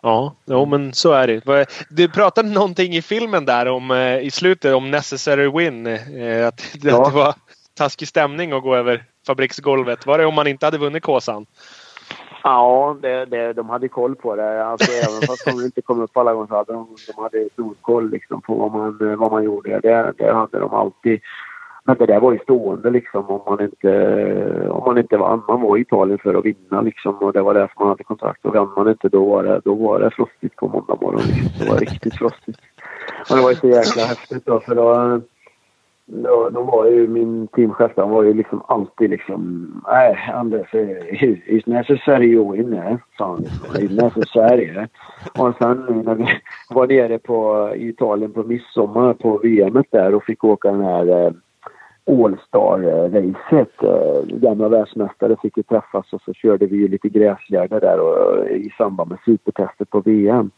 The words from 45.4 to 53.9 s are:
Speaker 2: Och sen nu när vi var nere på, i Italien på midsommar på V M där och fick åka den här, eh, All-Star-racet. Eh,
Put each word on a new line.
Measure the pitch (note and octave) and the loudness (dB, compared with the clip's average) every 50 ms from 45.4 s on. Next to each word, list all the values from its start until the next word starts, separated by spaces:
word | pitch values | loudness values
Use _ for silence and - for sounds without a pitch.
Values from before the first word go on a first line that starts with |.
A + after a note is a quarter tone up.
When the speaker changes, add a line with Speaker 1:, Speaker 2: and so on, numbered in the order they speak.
| C3 | -2
Speaker 2:
Och | B2 A#2+ - | -2 0 0
sen | B2 A#2 B2 C3 C3 B2+ | 0 0 0 0 -2 -4
nu | A#2+ A2+ A2 | -4 -2 0
när | A2 A2+ | -2 -2
vi | A2 A#2+ A#2+ A#2+ - _ - - - - _ | -2 0 -2 -2 -4 _ -18 -20 -20 -20 _
var | A#2+ B2+ B2+ | 0 0 2
nere | B2+ C3+ C3+ A#2+ A2+ A#2 A2+ | 4 4 4 4 2 -2 -6
på, | _ - A#2+ A2+ A2 G#2+ G#2+ G#2+ G#2 G#2 G#2 | _ -2 -2 0 0 0 0 0 0 -2 -4
i | - A#2 A#2 | -6 -8 -8
Italien | A2+ - C3 A2+ G#2 G#2 G#2+ G#2+ G#2+ | -4 -4 -2 -2 0 -2 -4 -6 -6
på | A2+ G#2+ | -8 -4
midsommar | A2+ A#2+ A#2+ A#2+ - - - A2 G#2 G#2 A2+ B2 B2+ A2+ | -4 -4 -6 -6 -6 -2 -2 -2 0 2 2 2 2 2
på | - - A#2 G#2+ G#2 - | 2 0 0 0 2 2
V | A#2 A2+ G#2+ G2 | 2 4 4 4
M | F#2+ A2 B2+ C#3+ _ | 4 4 2 0 _
där | - A2 F#2 F#2+ G2 | 2 2 4 4 2
och | G#2 - | 0 0
fick | - A2 - - | -2 -6 0 2
åka | A2 G#2 G2+ - G#2 | 2 2 4 2 0
den | G2+ G2+ G2+ | 0 0 -2
här, | F#2+ F2+ F2 F2 F2 F2+ F2 F2 | -2 0 0 2 2 2 4 2
eh, | E2+ E2 E2 _ _ _ _ _ - _ _ - - _ _ _ | 0 0 -4 _ _ _ _ _ -20 _ _ -20 -20 _ _ _
All-Star-racet. | - D#3 B2+ A#2 G#2+ F#2+ - - _ - G#2 G2+ G2 F#2 F#2+ F#2 E2+ D#2+ E2 E2+ F2+ F2+ G#2 F#2+ F2+ F#2+ - - - E3 D3+ A#2+ - _ - - | 0 2 4 4 2 2 -2 -10 _ 0 2 2 4 2 2 2 0 2 2 0 2 2 0 0 0 -4 -6 -2 2 2 2 2 2 _ -2 0
Eh, | G#2 | 2